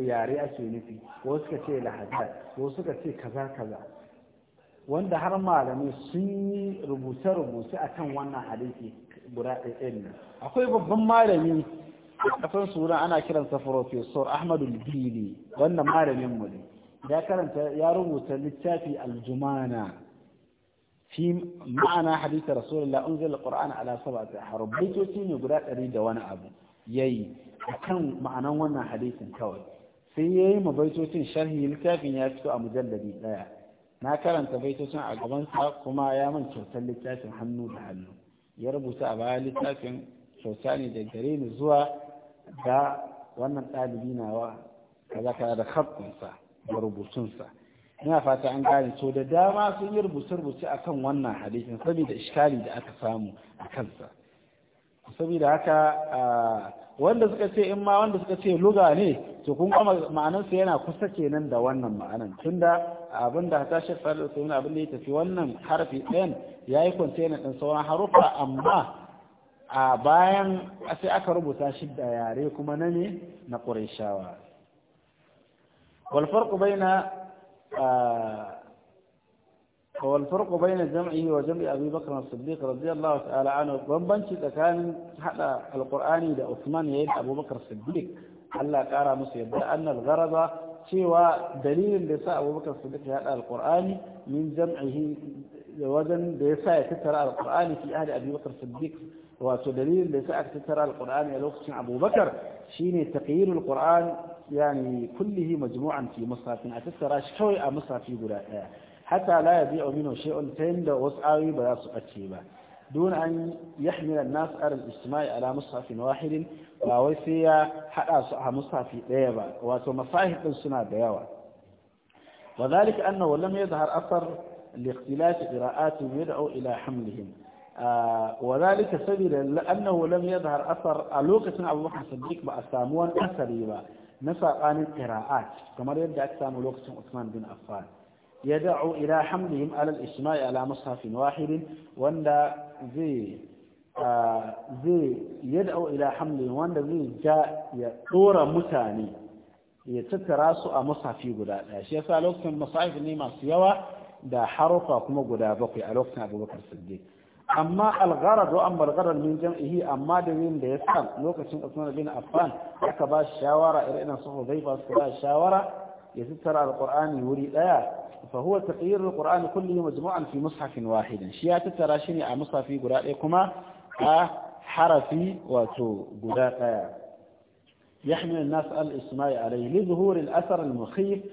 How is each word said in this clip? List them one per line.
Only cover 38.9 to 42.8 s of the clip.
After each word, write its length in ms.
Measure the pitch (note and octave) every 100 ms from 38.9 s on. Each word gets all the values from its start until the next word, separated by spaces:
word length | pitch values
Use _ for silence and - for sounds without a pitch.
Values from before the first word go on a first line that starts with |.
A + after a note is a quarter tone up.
| - C3
a 60 | A2+
baya 240 | A#2+ B2+
littafin 680 | C3+ C3 C#3 C#3 B2 B2+ - - _ _
kyauta 340 | A2+ G#2+ C3 C#3
ne 120 | B2+
da 100 | A2 G#2+
gare 260 | A2+ C3+ D3+
ni 200 | A#2 A2
zuwa 320 | D3+ C#3+ C#3+ - - - - _ - C#3
ga 360 | B2+ C3